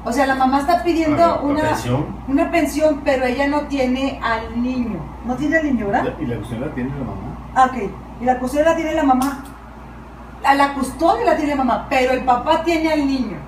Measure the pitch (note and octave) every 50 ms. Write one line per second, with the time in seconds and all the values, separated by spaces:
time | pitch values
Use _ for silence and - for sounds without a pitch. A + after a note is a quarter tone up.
0 | - - A#3 C4+ C4+ C4+ C4+ C4 C4 C4 C4 C#4 C#4+ - F4 F4 - F4 E4 D#4+
1 | D#4+ D#4 D4 - E4+ E4+ - - C4+ C#4+ C#4+ D4+ D#4 D#4 D4+ - - A#2+ - C#3+
2 | - - - - - - C4+ D4 - - - E4+ D4 C4+ - C#4+ D#4 D#4 D4+ C#4
3 | - C#4+ C#4 B3+ B3+ B3 B3 C4+ C#4 C#4+ C#4+ D4 C#4+ - C#4 C#4 B3+ B3+ B3+ C4
4 | C4+ C4+ - - - A#3+ A3+ A3 A#3 A3+ A3+ A#3+ A#3+ B3+ B3+ B3+ A#3+ A3 G3+ E3
5 | C#3+ - - - - A3+ B3 B3 D4 D4 D#4+ D#4+ D#4 D4 C4 A3+ G#3 G3+ G3+ B3+
6 | - - - - D#3+ B2 A#2 A2+ - - A#2 A#2 C3 D3+ - B2+ B2 C3 C#3 C#3+
7 | C3 G#2+ G#2+ G2 G2 B2 D#3+ - - - - A#3+ C4 B3+ B3+ B3 G3+ F#3 - -
8 | - - - - A3+ B3 B3+ B3 B3+ B3 C4+ D4 D4+ E4 E4 D#4+ D#4+ D#4 D#4 D#4+
9 | D4+ C#4 C4 B3 B3+ C#4 C#4 - - - - - - - - - - - - -
10 | - - - - - - - - - - C#4 C#4 C#4+ C#4 C#4 C4+ B3+ B3+ - -
11 | D#4+ E4 - A#4 A#4 F4 D#4+ - D4+ C#4+ C#4+ C4+ C4 A#3+ A3 G#3 - - C#4 C4
12 | B3+ B3+ B3+ B3 - C4 A#3+ - - D4+ D#4 E4 D#4+ E4+ E4+ D#4 D#4+ D#4+ D#4 D4+
13 | C#4+ C#4 C4+ C4 B3 G#3+ E3+ D3+ -